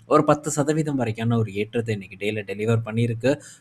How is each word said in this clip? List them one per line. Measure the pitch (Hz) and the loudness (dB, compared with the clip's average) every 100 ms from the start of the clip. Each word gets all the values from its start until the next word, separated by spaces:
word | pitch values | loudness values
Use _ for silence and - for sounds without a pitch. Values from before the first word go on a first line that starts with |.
| - | 2
ஒரு | 147 | 4
பத்து | 151 147 156 | 6 2 2
சதவீதம் | 147 139 156 151 135 | -2 0 0 0 -2
வரைக்கான | 117 110 113 117 | -2 -2 0 0
ஒரு | 101 | 0
ஏற்றத்தை | 98 107 120 113 | -2 -4 -4 -4
இன்னைக்கு | 104 95 95 | -4 -8 -6
டேல | 101 107 | -4 -4
டெலிவர் | 98 101 107 117 | -6 -4 0 0
பண்ணியிருக்கு. | 113 113 120 117 127 147 - - | 0 -2 -2 0 0 -2 -4 -14